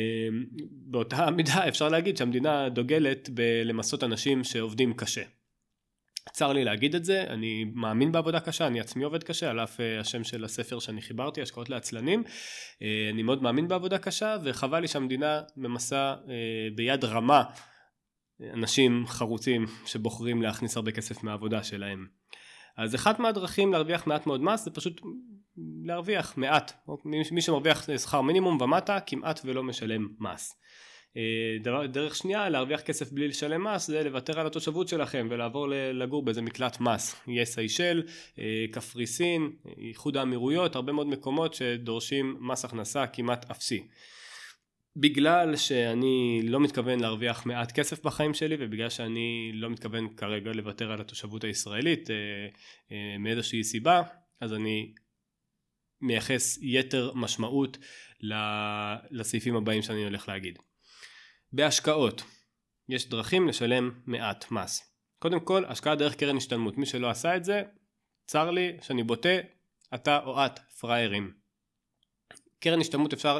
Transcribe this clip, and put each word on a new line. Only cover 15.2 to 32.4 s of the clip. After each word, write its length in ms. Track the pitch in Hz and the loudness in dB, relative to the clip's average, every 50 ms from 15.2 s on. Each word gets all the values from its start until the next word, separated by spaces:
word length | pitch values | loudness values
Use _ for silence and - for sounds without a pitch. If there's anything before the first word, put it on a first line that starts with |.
| 147 151 151 151 151 - _ 139 | 2 2 0 0 -2 -6 _ -6
ממסה, 580 | 131 120 120 120 - - 143 139 139 139 135 - - - | -4 -4 -2 -2 -2 0 0 2 2 0 0 -4 -8 -10
אה, 380 | 127 117 117 113 113 110 110 110 107 | -6 -4 -4 -4 -4 -2 -4 -4 -2
ביד 300 | 113 117 123 135 135 131 | 0 2 2 2 2 2
רמה 380 | 113 110 113 113 123 147 139 117 - - - - - - - _ _ _ _ _ _ _ _ _ _ _ _ - - - | 0 0 2 6 8 8 8 8 6 0 -12 -20 -20 -20 -20 _ _ _ _ _ _ _ _ _ _ _ _ -14 -10 -4
אנשים 540 | 117 113 110 - 139 131 123 120 120 120 117 | -2 -2 2 4 6 6 6 6 4 0 -2
חרוצים 580 | - - 123 110 117 107 - 131 123 117 113 110 - - - | -4 -4 -2 -2 -2 -2 0 2 2 2 2 -2 -4 -10 -12
שבוחרים 560 | - - 117 107 113 110 - 117 120 120 117 | -8 -8 -4 -4 -4 -4 -2 -4 -2 0 2
להכניס 360 | 113 110 107 - 123 113 - 117 | 0 0 0 -2 -4 -4 -4 -2
הרבה 140 | 110 110 | -4 -2
כסף 320 | 107 117 110 - 113 - - | -4 -4 -6 -8 -8 -8 -6
מהעבודה 400 | 110 104 101 107 110 110 107 101 | -6 -6 -4 -2 -2 -2 -2 -2
שלהם. 440 | - 104 101 101 101 98 95 95 - - _ _ _ - - - - - - - - _ - | -4 -8 -6 -6 -6 -8 -8 -10 -14 -16 _ _ _ -20 -20 -20 -20 -20 -20 -20 -18 _ -6
אז 180 | 110 113 117 | -4 -2 -2
אחת 240 | 131 - 208 220 214 | 2 4 4 4 4
מהדרכים 520 | 240 226 214 202 185 170 - - 196 196 | 2 2 2 0 -4 -2 2 4 4 6
להרוויח 360 | 185 165 156 156 175 165 - 156 | 6 4 4 2 0 0 0 0
מעט 200 | 151 151 - 156 | 0 0 0 0
מאוד 160 | 139 127 143 | 0 2 2
מס, 220 | 185 220 220 220 | 2 2 2 -2
זה 60 | 175 | -6
פשוט 300 | - - - 180 165 - - 196 233 254 254 240 208 196 - _ _ 175 165 160 156 160 160 | -8 -6 -6 -6 -6 -6 -12 -12 -12 -12 -14 -16 -20 -20 -20 _ _ -14 -12 -12 -10 -10 -6
להרוויח 520 | 165 170 175 170 190 214 185 151 - - 135 | -6 -4 -4 -2 0 0 0 0 -2 -2 -2
מעט. 340 | 131 135 156 147 - - - - _ - 147 139 - | 2 6 6 6 4 2 -6 -16 _ -10 -10 -8 -6
מי, 160 | 151 151 156 156 - | -2 0 0 0 2
מי 100 | 170 175 | 2 0
שמרוויח 560 | 160 175 160 139 139 160 151 - - - 147 127 | 4 4 4 4 6 6 4 4 2 -2 -2 -2
שכר 240 | - - - 143 | -2 2 2 4
מינימום 400 | 131 139 165 190 185 180 165 139 | 4 6 6 6 6 6 4 4
ומטה, 380 | 127 131 156 185 185 - 202 196 | 4 4 4 4 4 2 -2 -2
כמעט 420 | 180 - 143 131 - 160 156 156 - | -2 -4 -6 -4 -2 -4 -4 -4 -4
ולא 180 | 131 127 131 131 | -4 -4 -4 -4
משלם 440 | 127 117 - 117 110 110 110 104 98 104 110 | -4 -6 -4 -4 -2 -2 -2 -2 -4 -6 -8
מס. 400 | 107 95 90 92 - - - - _ - - - - - - - - _ _ 120 | -8 -8 -6 -8 -10 -12 -12 -16 _ -20 -20 -20 -20 -20 -20 -20 -20 _ _ -4
אה, 400 | 113 113 113 113 113 113 110 110 107 | -2 -2 0 0 0 -2 -2 -2 -2
דבר, 220 | 120 120 139 147 | 0 0 0 -2
דרך 300 | 135 127 135 147 151 151 | -2 -2 -2 -2 -2 -4
שנייה, 340 | - - 185 196 214 | -4 -4 -2 -2 0